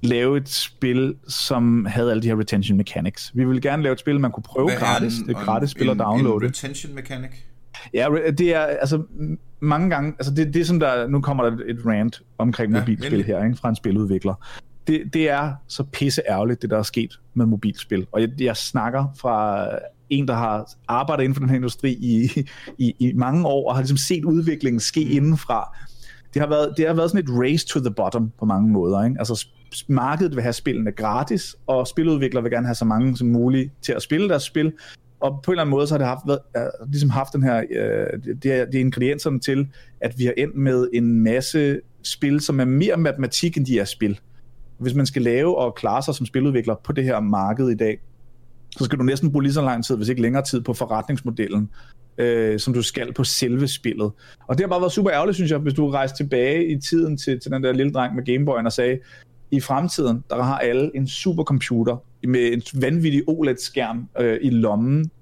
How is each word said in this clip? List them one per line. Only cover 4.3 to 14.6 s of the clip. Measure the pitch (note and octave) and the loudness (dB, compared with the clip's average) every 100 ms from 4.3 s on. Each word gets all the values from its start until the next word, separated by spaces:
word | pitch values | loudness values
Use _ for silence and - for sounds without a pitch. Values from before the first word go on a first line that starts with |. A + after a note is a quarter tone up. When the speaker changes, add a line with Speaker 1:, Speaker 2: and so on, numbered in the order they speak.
Speaker 1:
kunne | A2+ | -2
prøve | G#2+ - C#3+ | -8 0 0
Speaker 2:
Hvad | B2 | 2
er | |
Speaker 1:
gratis. | A#2 A#2+ A#2 A2+ | 2 2 0 -2
Speaker 2:
en, | - | -4
Speaker 1:
Det | |
er | A2+ | -4
Speaker 2:
en, | |
Speaker 1:
gratis | G#2 A2 C#3+ | 0 0 0
spil | - C3 | 0 0
at | |
Speaker 2:
en, | G#2 | 2
Speaker 1:
downloade. | A2 A2+ C3 G#2+ | 2 2 2 2
Speaker 2:
en | B2 | 0
retention | C3 C3+ C#3 D3 | -4 -8 -10 -12
mechanic? | C#3 C3 C3 B2 B2 - - - - - | -12 -10 -10 -10 -12 -16 -18 -20 -20 -6
Speaker 1:
Ja, | A2 C3+ | 0 2
re-, | D3+ D#3+ | 2 2
det | D3 F3 | 2 4
er, | D#3+ | 4
altså, | D#3 D3 C3+ D#3 | 2 0 0 0
m-, | D#3+ - D#3 D#3+ - - | -2 -8 -6 -8 -10 -4
mange | D3+ D3 F#3 | 0 2 2
gange, | D#3+ D3 D3+ | 0 -2 -4
altså, | C3+ | -4
det, | C#3+ D#3 | 0 0
det | D#3 E3+ | 0 2
som | F3 | 2
der, | D3+ B2 A#2+ | 2 2 0
nu | C#3+ | 0
kommer | C#3 C#3 A#2+ | 0 2 2
der | A#2 A2+ | 0 -6
et | A#2+ A#2 | -4 0
rant | G#2+ A2 - - - | 2 0 -2 -20 -2
omkring | A2+ A2 A2+ | -2 0 0
Speaker 2:
Ja, | A2+ | 0
Speaker 1:
mobilspil | A#2+ G#2 - | 2 -2 0
Speaker 2:
endelig. | G2+ G2 | 0 0
Speaker 1:
her, | F#2 | 0
ikke, | G#2+ B2 | 0 0
fra | B2 | -2
en | A2 | -2
spiludvikler. | A2+ G2 G#2 F#2+ G2+ F#2+ - - | 0 0 2 0 0 -4 -8 -16